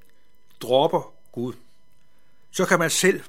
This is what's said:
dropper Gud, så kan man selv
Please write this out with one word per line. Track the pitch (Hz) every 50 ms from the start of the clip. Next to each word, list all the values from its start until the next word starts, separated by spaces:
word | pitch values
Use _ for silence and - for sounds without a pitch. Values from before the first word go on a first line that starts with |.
| - - - - - - - - - - - -
dropper | - 113 123 135 147 165 180 160 131 - - - - -
Gud, | - 120 120 127 117 - - - - - - - - - - - - - - - - - - -
så | - - 185
kan | 175 196 165
man | 170 156
selv | - - - 185 202 - -